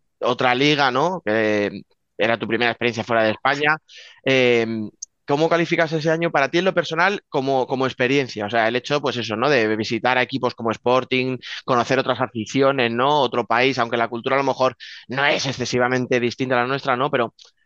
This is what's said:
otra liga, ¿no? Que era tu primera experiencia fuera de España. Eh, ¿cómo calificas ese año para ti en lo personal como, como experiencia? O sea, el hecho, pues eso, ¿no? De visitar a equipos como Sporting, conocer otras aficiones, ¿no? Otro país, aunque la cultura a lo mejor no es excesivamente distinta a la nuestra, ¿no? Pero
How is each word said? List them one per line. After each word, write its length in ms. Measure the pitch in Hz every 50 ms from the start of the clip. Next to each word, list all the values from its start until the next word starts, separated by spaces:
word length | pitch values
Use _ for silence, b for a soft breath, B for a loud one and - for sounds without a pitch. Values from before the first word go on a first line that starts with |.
| _ _ _ _
otra 360 | - 117 123 - 131 127 123
liga, 360 | 127 139 147 151 143 143 143
¿no? 300 | 123 131 151 175 185 170 -
Que 560 | 104 107 113 110 107 107 104 101 101 98 95 - _ _ _ _ _ _ -
era 200 | 98 113 117 107
tu 100 | 120 101
primera 240 | 113 110 120 117
experiencia 320 | 113 - 117 120 110 117 104
fuera 200 | - 117 113 110
de 80 | 110
España. 460 | 107 - - 131 143 143 147 151 156 160 - B B B B B B B B
Eh, 400 | 135 131 131 127 123 120 117 117 113 113 110 107 101 - _ - - _ _ _
¿cómo 220 | - 143 143 160 160
calificas 420 | 170 165 170 160 170 160 165 143 160
ese 160 | 160 143 165
año 220 | 160 165 170 170
para 180 | - 151 139 135
ti 80 | - 170
en 80 | 185
lo 80 | 196 196
personal 480 | 180 160 - 165 160 175 196 208 - - _
como, 380 | - 143 131 139 139 131 120 -
como 180 | 139 127 131
experiencia? 600 | 127 - - 131 123 139 143 135 117 - 104 104
O 40 | 104
sea, 180 | 120 117 110 113
el 80 | 120
hecho, 240 | 123 - - 147 147
pues 140 | 139 135 113 120
eso, 180 | 110 113 107
¿no? 140 | 107 123 147
De 260 | 147 123 110 107 107 107
visitar 400 | 110 - 117 110 101 123 127 127
a 40 | 123
equipos 320 | - - 127 123 123 -
como 160 | - 117 113
Sporting, 680 | 107 - - 120 123 127 123 - 131 127 127 131 127 120 B B B B B
conocer 340 | - 131 120 113 - 131 127
otras 200 | - 131 127 -
aficiones, 680 | 131 113 - 117 104 - - 131 135 135 139 135 120 117
¿no? 300 | 117 120 127 143 151 151
Otro 240 | 135 117 120 123 110
país, 320 | - 113 117 123 135 131 127
aunque 180 | 117 117 123 117
la 100 | 117 107
cultura 260 | 120 117 113 131 131
a 40 | 139
lo 40 | 139
mejor 300 | 135 123 - 131 131 - B B B B B B -
no 160 | 120 135 143
es 200 | 147 151 175 -
excesivamente 760 | 143 123 - 123 - - 123 123 123 127 127 127 120 131 123
distinta 360 | 120 120 113 - 135 127 131 123
a 40 | 120
la 40 | 127
nuestra, 280 | 135 135 - 139 127 120
¿no? 120 | 135 147
Pero 220 | 139 127 117 110 - b b b b b b